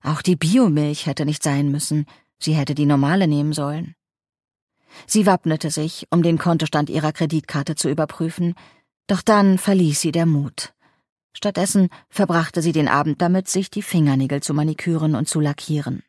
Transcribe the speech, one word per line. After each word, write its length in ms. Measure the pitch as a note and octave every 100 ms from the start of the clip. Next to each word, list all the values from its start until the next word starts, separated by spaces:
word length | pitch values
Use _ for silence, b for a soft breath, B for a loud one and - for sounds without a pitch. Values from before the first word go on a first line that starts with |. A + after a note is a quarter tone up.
Auch 200 | - D#3
die 140 | - F3
Biomilch 720 | D#3+ A#3 A#3 D3+ D3 D3 -
hätte 180 | C#3 D3+
nicht 180 | D3+
sein 280 | D#3 C#3 C#3+
müssen. 340 | C#3+ - D3+ D3 b b _
Sie 140 | -
hätte 200 | D#3 C#3
die 120 | C#3+ D3
normale 420 | C#3+ C#3 F#3 E3+
nehmen 260 | D3 D3
sollen. 420 | D3+ C#3+ D3+ F3 - _ _ _ _ _ _ _ _ B B B
Sie 180 | G#3+ G3+
wappnete 460 | F3+ D#3+ D#3 D#3+
sich, 360 | D#3 D#3 - -
um 140 | E3+
den 140 | E3+ E3
Kontostand 520 | F3 E3 D#3 D3+ D3
ihrer 220 | D#3 D3+
Kreditkarte 640 | - D#3+ D#3+ - D3 C#3 D3+
zu 140 | D3
überprüfen, 680 | D3+ D3+ - D#3+ - E3+ F3 b b b _ -
doch 140 | F#3+
dann 360 | - G#3 G3+ F#3
verließ 420 | - G3 E3 C#3+
sie 140 | E3
der 120 | E3 E3
Mut. 480 | D3 C#3+ - - _ _ _ _ _ _
Stattdessen 560 | - G#3 G3 F#3+ G3+ F#3 B B
verbrachte 520 | - G3 E3+ E3 F3
sie 100 | E3
den 160 | D#3 D3
Abend 340 | C#3 D3+ D3
damit, 280 | F3 F#3 F#3
sich 200 | F#3 F#3+
die 120 | G#3
Fingernägel 600 | - F3 D3 C3+ C3+ C#3+
zu 120 | C#3+
maniküren 640 | D3+ D#3 D3+ - D#3+ D#3 C#3
und 120 | D#3
zu 140 | D#3+
lackieren. 600 | D3 C#3+ - D3+ B2+ C3+